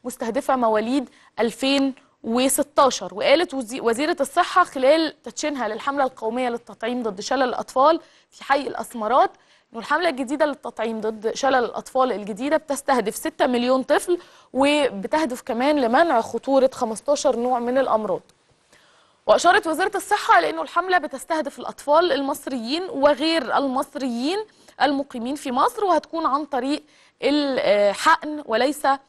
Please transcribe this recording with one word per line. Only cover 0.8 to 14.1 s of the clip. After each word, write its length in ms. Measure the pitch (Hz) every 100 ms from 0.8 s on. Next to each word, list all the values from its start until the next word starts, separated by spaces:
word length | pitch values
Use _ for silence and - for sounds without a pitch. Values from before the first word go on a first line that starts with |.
| 220 277 247 _ _ -
ألفين 540 | 226 - 269 277 269 254 _ _
وستاشر. 880 | 226 240 262 262 277 - 277 - 180
وقالت 400 | 185 170 285 339
وزي-، 260 | 269 214 262
وزيرة 360 | 285 233 311 339
الصحة 440 | 277 - 349 370
خلال 580 | 349 277 262 320 311 -
تدشينها 460 | 240 - 302 285 214
للحملة 360 | 220 - 277
القومية 440 | 262 262 220 240 247
للتطعيم 540 | 233 - 202 233 247
ضد 180 | 226 190
شلل 220 | - 269
الأطفال 580 | 262 - - 262 285 330 - _ _
في 140 | -
حي 160 | - 277
الأسمرات 720 | 269 - 220 233 214 262 381 _ _ _ _
إنه 80 | 226
الحملة 280 | 214 302 349
الجديدة 380 | 254 240 285 302
للتطعيم 540 | 269 240 - 226 220
ضد 340 | 214 220 214
شلل 200 | - 269
الأطفال 580 | 262 226 - - 262 254
الجديدة 440 | 202 208 202 277 311
بتستهدف 600 | - 269 - 254 208 -
ستة 300 | 320 - 294
مليون 360 | 240 247 262
طفل، 360 | 247 294 -